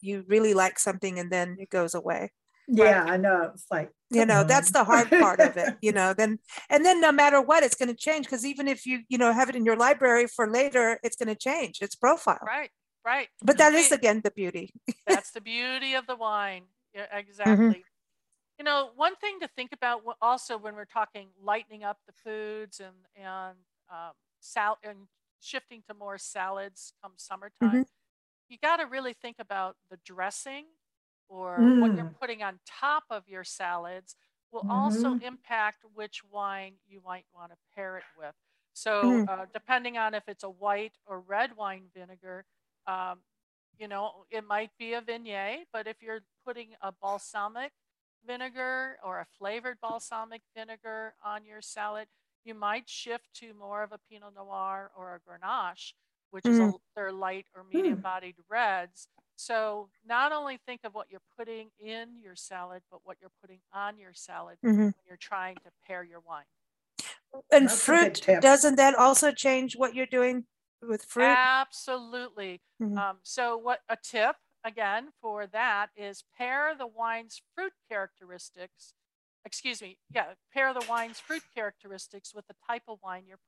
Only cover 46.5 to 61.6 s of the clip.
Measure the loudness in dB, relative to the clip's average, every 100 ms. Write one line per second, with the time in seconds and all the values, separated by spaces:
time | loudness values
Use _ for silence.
46.5 | -16 -18 _ -14 -10 -8 -8 -10 -10 -8
47.5 | -10 -14 -14 _ _ _ _ -14 -12 -10
48.5 | -8 -6 -6 -8 -12 -12 -12 -12 _ -10
49.5 | -8 -10 -10 -10 -10 -10 -12 -12 -16 _
50.5 | -18 -16 -16 -14 -12 -12 -14 -12 -12 -14
51.5 | -20 -18 -10 -8 -8 -14 _ _ _ -20
52.5 | -8 -4 -4 -8 -14 -10 -10 -12 -20 -20
53.5 | -20 -12 -10 -10 -12 _ -20 -20 -20 -14
54.5 | -8 -8 -8 -12 -20 -18 -20 _ -12 -6
55.5 | -4 -6 -10 -18 -20 _ _ _ -4 2
56.5 | 4 2 -2 _ -10 -10 -6 -8 -8 -14
57.5 | -20 -6 -2 -2 -2 -6 -10 -12 -20 _
58.5 | -2 -2 -2 -8 -16 -20 _ _ -18 -6
59.5 | -4 -4 -6 -12 _ -4 -2 0 -2 -8
60.5 | -12 -14 -14 -14 -14 -16 -20 _ -16 -14
61.5 | -14